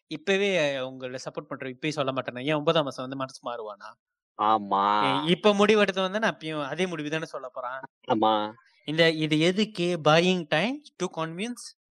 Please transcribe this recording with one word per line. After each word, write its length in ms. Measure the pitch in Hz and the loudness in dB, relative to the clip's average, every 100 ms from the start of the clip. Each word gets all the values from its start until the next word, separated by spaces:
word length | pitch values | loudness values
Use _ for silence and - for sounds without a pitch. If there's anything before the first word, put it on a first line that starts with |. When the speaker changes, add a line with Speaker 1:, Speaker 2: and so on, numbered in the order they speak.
| _ | _
Speaker 1:
இப்பவே 420 | 151 175 196 202 180 147 135 | -8 -2 0 2 2 0 -2
உங்களை 380 | 131 131 127 127 | -6 -8 -10 -10
சப்போர்ட் 300 | - 160 151 | -10 -12 -10
பண்றோம், 240 | 139 131 | -10 -8
இப்பயே 160 | 127 156 | -6 -4
சொல்ல 220 | 151 135 | -2 -2
மாட்டேன்னா, 320 | 131 - 123 | -2 -4 -6
ஏன் 120 | 135 151 | -2 0
ஒன்பதாம் 280 | 147 165 | 2 2
மாசம் 220 | 143 123 127 | 0 -4 -8
வந்து 160 | 135 | -8
மனசு 180 | 131 - | -8 -8
மாறுவானா? 460 | 131 120 107 101 107 113 _ _ _ - | -10 -8 -10 -14 -18 -20 _ _ _ -2
Speaker 2:
ஆமா. 460 | 107 110 101 98 101 104 | 2 2 2 2 4 4
Speaker 1:
ஏ, 80 | 104 95 156 | 4 2 0
இப்ப 220 | 185 214 | 2 4
முடிவெடுத்து 480 | 202 208 214 202 185 | 4 4 6 4 0
வந்தா 280 | 190 202 220 | -4 -2 -2
அப்பயும் 360 | 151 156 156 139 | -2 -6 -6 -6
அதே 200 | 156 185 | -4 -4
முடிவு 240 | 165 147 | -4 -4
தானே 160 | 160 156 | -4 -6
சொல்ல 220 | 151 131 | -10 -12
போறான்? 320 | 131 123 131 131 _ - | -10 -8 -10 -12 _ -4
Speaker 2:
ஆமா. 260 | 107 110 107 107 113 _ _ - | 2 4 4 0 -8 _ _ -4
Speaker 1:
இந்த, 160 | 156 165 | 2 4
இது 240 | 160 156 151 | 4 0 2
எதுக்கு? 480 | 165 185 214 190 175 175 | 2 2 -2 -2 -2 2
Buying 380 | 151 160 180 185 156 | 4 6 6 2 0
time 280 | 156 202 294 - - | 0 0 -4 -12 -8
to 80 | 185 - | -8 -6
convince 480 | 160 165 226 240 - - _ | -8 -6 -10 -10 -16 -20 _